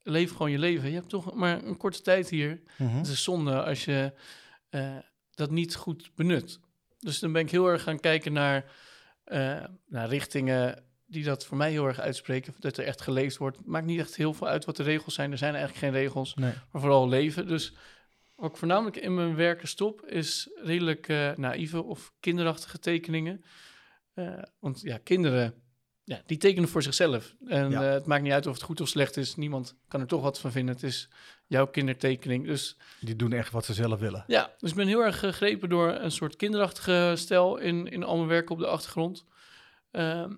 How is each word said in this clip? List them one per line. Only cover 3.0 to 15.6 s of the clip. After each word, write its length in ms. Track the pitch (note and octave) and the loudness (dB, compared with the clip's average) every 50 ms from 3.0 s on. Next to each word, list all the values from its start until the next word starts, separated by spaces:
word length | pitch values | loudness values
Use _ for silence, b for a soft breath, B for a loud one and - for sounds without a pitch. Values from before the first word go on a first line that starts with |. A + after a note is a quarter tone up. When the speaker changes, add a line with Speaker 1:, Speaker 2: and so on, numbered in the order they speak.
| D#3 C#3+ | -2 -2
Speaker 1:
is 160 | C#3 B2+ - | -2 -2 -2
zonde 400 | - F3+ F3 D#3 C#3+ C3 C3 D3 | 0 0 0 2 2 2 0 0
als 220 | - D3+ C3 - | 0 -2 -4 -2
je, 280 | - C#3+ C3+ C3+ C3+ C3+ B B B B B B B B B B _ | 0 0 0 0 -2 -4 B B B B B B B B B B _
eh, 260 | - C#3+ C3+ C3+ C3+ C3 - _ _ _ _ _ | -6 -6 -6 -6 -8 -12 -16 _ _ _ _ _
dat 200 | _ - D3+ C#3+ | _ -6 -4 -2
niet 240 | D3+ E3 E3+ E3 - | 0 0 0 -2 -4
goed 360 | - - - D#3+ - - - _ | -8 -6 -8 -8 -8 -10 -20 _
benut. 440 | - E3 F3 F3 D3 D#3+ - - - _ _ _ _ _ _ _ _ | 0 2 2 2 2 0 -4 -14 -20 _ _ _ _ _ _ _ _
Dus 200 | - - C#3+ - | -8 -6 -6 -4
dan 120 | - E3 | -2 0
ben 100 | D#3 E3 | 2 2
ik 100 | D#3+ D3+ | 0 2
heel 160 | F3+ F3+ F#3 F#3 | 4 4 6 6
erg 160 | F3 E3 - | 4 2 0
gaan 160 | - D#3 D3 | -2 -4 0
kijken 340 | - E3 D#3+ D#3+ D3+ D#3+ D3+ | 2 2 2 2 2 0 0
naar, 380 | D3 C#3+ C#3+ C#3 C3+ C3+ B B B B B B B B B B B _ | 2 4 4 2 2 0 B B B B B B B B B B B _
eh, 400 | - - D3 C3+ C3 C#3 D#3 - - F#3 - _ _ | -6 -2 -2 -2 -2 -2 -6 -8 -12 -16 -20 _ _
naar 200 | F3+ B2 A2+ A2+ | -8 -6 -4 -2
richtingen 760 | B2+ C#3+ C3+ - - C#3+ C3 C3 C3 B2+ B2 B2 - - _ _ _ _ _ | -2 -4 -4 -2 -2 -2 0 2 2 4 2 2 0 -4 _ _ _ _ _
die 180 | _ - D#3+ D3 | _ -10 -6 -4
dat 220 | D3 C#3 C3+ - | -2 -4 -4 -6
voor 120 | - - C3+ | -6 -2 0
mij 140 | D3 D#3 | 0 0
heel 140 | D#3 D3+ C#3+ C3+ | 2 0 0 0
erg 120 | B2+ B2+ | -2 -2
uitspreken. 540 | - - B2+ - - - B2+ C3 C3 - C#3+ - | -4 -4 -4 -6 -4 -4 -4 -4 -4 -6 -16 -6
Dat 180 | - C#3+ C3 - | -6 -6 -4 -4
er 80 | B2+ | -4
echt 160 | - C3 - | -6 -6 -6
geleefd 360 | - - C3+ C3 C3 C#3+ C3+ - | -4 -2 0 0 0 0 -2 -4
wordt. 280 | C#3+ C3+ C3 - - | -6 -6 -6 -8 -10
Maakt 200 | - E3 D#3+ D#3+ | -6 -4 -4 -2
niet 140 | E3 E3+ E3+ | -2 -2 -2
echt 160 | D#3 - - | -2 -6 -4
heel 180 | - D#3 D#3 D3+ | -2 -2 -2 0
veel 140 | - - - | -2 -2 -2
uit 180 | - D#3 C#3+ | -2 -2 -2
wat 100 | - D#3+ | -4 -4
de 80 | - D3+ | -2 0
regels 300 | C#3+ D#3 D#3 D3+ - - | 0 0 0 0 -4 -6
zijn. 180 | - C#3+ C#3+ | -4 -4 -4
Er 60 | C#3+ B2 | -2 -2
zijn 180 | C#3 D3 D3 | -2 -2 -2
eigenlijk 280 | C#3+ | -2